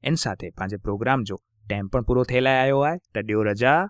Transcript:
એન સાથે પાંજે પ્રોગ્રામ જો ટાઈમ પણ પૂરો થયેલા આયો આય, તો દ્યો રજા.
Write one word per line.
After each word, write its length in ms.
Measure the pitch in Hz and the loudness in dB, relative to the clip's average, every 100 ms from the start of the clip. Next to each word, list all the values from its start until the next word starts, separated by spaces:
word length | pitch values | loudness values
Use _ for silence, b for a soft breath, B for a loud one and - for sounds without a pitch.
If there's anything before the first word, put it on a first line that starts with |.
એન 120 | 139 160 | 0 0
સાથે 320 | 123 98 87 - | -2 -6 -10 -8
પાંજે 200 | 98 101 | -8 -6
પ્રોગ્રામ 460 | 107 101 117 131 | -4 -4 0 0
જો 140 | 101 95 _ _ - | -2 -8 _ _ -6
ટાઈમ 220 | 104 98 | -6 -2
પણ 180 | 127 113 | -4 0
પૂરો 160 | 127 | 0
થયેલા 340 | 123 123 131 131 | 2 2 2 2
આયો 180 | 131 139 | 2 2
આય, 180 | 143 175 _ | 0 -2 _
તો 80 | 110 | -8
દ્યો 220 | 104 107 | -2 0
રજા. 380 | 107 104 123 151 196 | 0 2 4 4 2